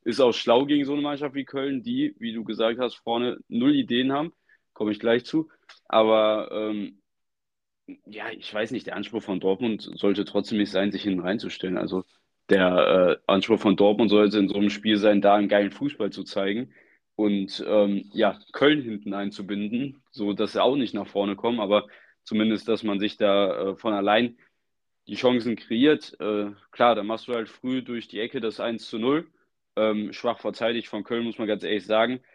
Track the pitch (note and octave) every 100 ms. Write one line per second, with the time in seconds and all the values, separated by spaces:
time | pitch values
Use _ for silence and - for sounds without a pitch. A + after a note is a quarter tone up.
0 | - A#2 B2 A2 - A#2+ C#3+ D3 C3+ D3
1 | C#3+ C#3+ D3 C#3 C3 C#3 C#3 C3+ A2 B2+
2 | D3 - A2+ A2+ G#2+ A2 A2+ A#2 B2 -
3 | - A#2+ B2 - - A#2 C3 D3 A2+ A#2+
4 | C3 C#3 E3 - _ _ _ - G#2+ G#2
5 | A#2 A#2+ - D#3 D#3+ _ _ - - A2+
6 | A2 A2 G#2+ G#2+ - G2+ G#2+ G#2+ G2+ G2+
7 | _ _ _ _ _ _ _ _ - -
8 | - G#2+ A2 G#2+ - G#2+ A2 A#2 - F#2
9 | G2+ A2+ G#2 F#2 F#2+ F#2+ A#2+ G#2 - D#2+
10 | G2+ G2 F#2+ G2+ G2 G#2+ G2 F#2+ G2+ G2
11 | G#2 F#2 F2+ G#2+ F#2+ - F#2 F#2 F#2 F#2
12 | - _ _ _ - G2 F#2 F2+ - F#2
13 | F2+ - - F#2+ G#2 G#2 G#2+ F#2 G2+ G#2
14 | A2 G#2 G#2 G#2 G2 G2+ G#2 G#2 A2 G#2+
15 | G#2+ G#2 G2+ G#2 G2+ G#2 G2+ - C#3+ -
16 | G2+ G2 F#2+ G2+ G2 G#2+ C3 _ _ _
17 | _ - G#2+ G2+ F#2+ - - G#2 G2+ G2
18 | - - G#2 - _ - C#3 D3+ A#2+ G#2
19 | G#2 G2 G2+ G#2 G2 G2+ G#2 A#2+ C#3 C3+
20 | _ - G#2 G2 G#2 - G#2+ C#3+ A2+ G2+
21 | F#2+ G2 G2+ G2 A2+ A#2 G2 G#2 G2 -
22 | _ _ - A2 A2 G#2 - G#2+ A2 G2+
23 | G#2 - G#2 G2+ G2 - G2 F#2+ A#2 G2+
24 | G2+ G#2+ A#2+ - _ _ _ _ _ _
25 | - G2+ B2+ B2+ A2+ G#2+ - A#2 D3 D3+
26 | - - G#2 G#2 G#2 G2+ _ - A#2+ A2
27 | G2+ A2 - A#2+ G#2+ - B2+ C3 B2 A#2+
28 | G#2+ G2 A#2+ C3+ A2+ - A2+ A2+ - A2+
29 | A#2+ D3+ - _ _ _ _ - A2 G#2+
30 | G#2 - A#2+ A2+ A2 - A2+ A#2 - A2
31 | - A#2 A#2 A2 G#2+ G2 E2 G#2 F#2 G#2+
32 | A#2 B2+ _